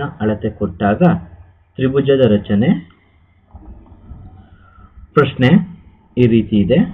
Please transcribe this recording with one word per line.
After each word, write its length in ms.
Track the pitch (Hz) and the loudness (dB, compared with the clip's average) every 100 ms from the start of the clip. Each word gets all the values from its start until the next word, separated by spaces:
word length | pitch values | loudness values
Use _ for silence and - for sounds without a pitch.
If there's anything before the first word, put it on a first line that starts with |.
| 143 - | -4 -6
ಅಳತೆ 280 | 110 104 110 | -4 -4 -6
ಕೊಟ್ಟಾಗ 520 | - 101 - 101 110 175 - - - - _ _ - | -6 -8 -4 -2 2 2 0 -6 -20 -20 _ _ -6
ತ್ರಿಭುಜದ 560 | 131 139 131 135 123 | -2 0 0 2 2
ರಚನೆ. 580 | 104 - 101 135 - - _ _ _ _ _ _ - - - - - - - - - - - _ _ - - - | 2 0 0 0 -2 -6 _ _ _ _ _ _ -20 -20 -20 -20 -20 -20 -20 -20 -20 -20 -20 _ _ -20 -20 -4
ಪ್ರಶ್ನೆ 360 | - 131 - 127 180 - - - _ _ - | 0 0 0 2 2 0 -8 -20 _ _ -2
ಈ 100 | 123 | 2
ರೀತಿ 280 | 113 107 107 | 2 0 0
ಇದೆ. 220 | 90 135 240 | 0 0 0